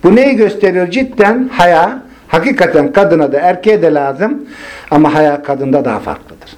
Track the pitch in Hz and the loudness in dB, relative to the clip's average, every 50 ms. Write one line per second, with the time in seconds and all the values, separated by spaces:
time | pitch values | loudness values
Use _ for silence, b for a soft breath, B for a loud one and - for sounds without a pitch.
0 | - 175 196 240 269 277 269 214 220 196 - - 202 190 180 180 180 175 175 262 | 4 4 4 4 4 2 2 2 0 0 0 0 -2 0 0 0 -2 -2 -2 -4
1 | 262 262 - - 208 202 226 254 254 254 - - 175 175 170 160 170 196 254 262 | -4 -4 -2 0 0 0 2 0 -4 -6 -2 0 2 4 4 4 2 0 -2 -8
2 | - B B B B B - 165 170 262 - - 185 165 170 156 143 - - 202 | -16 B B B B B -4 -2 0 -2 0 0 0 0 2 0 0 2 2 2
3 | 196 - 170 160 151 135 131 143 160 180 185 180 - 214 214 196 170 165 151 147 | 2 2 2 0 0 0 -2 0 0 0 -2 0 0 0 0 2 2 0 0 0
4 | 139 139 135 131 190 226 285 294 B B B B B B B B B B 151 147 | -2 -2 -4 -4 -4 -4 -4 -6 B B B B B B B B B B 2 2
5 | 156 151 151 156 151 151 143 143 - - 143 131 139 135 131 143 127 123 110 101 | 2 4 2 2 2 2 0 -2 -4 -6 -6 -4 -2 -2 -2 0 0 -2 -4 -6
6 | - - - - - - - - - - - | -6 -10 -12 -12 -14 -20 -20 -20 -20 -20 -20